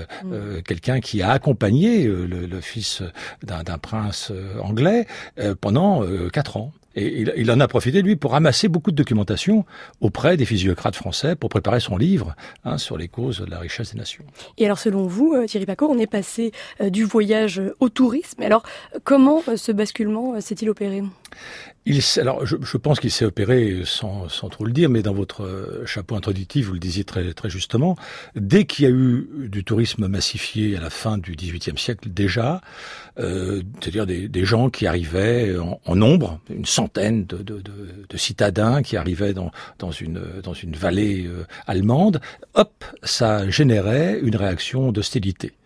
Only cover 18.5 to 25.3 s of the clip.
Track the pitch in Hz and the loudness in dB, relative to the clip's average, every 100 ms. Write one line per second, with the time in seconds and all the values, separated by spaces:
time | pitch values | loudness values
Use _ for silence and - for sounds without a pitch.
18.5 | 220 - - - - - 277 262 311 330 | 2 2 -18 -14 -6 4 6 8 6 2
19.5 | 226 - 208 214 - 214 214 254 226 - | -2 0 0 -2 -2 -2 -2 -4 -6 -6
20.5 | 202 220 208 202 196 196 - - - - | -4 -2 -2 -2 -4 -6 -10 -20 -20 -18
21.5 | - - - - 143 - - 131 135 131 | -18 -20 -8 0 2 2 2 0 0 -2
22.5 | 170 120 120 151 143 117 - 113 - 101 | -2 -2 -2 2 2 2 2 0 2 2
23.5 | 127 110 90 87 - 107 98 87 - 101 | 4 4 0 -4 -4 -4 -6 -8 -8 -10
24.5 | - 107 123 165 117 104 98 95 | -6 -2 2 4 4 2 0 -4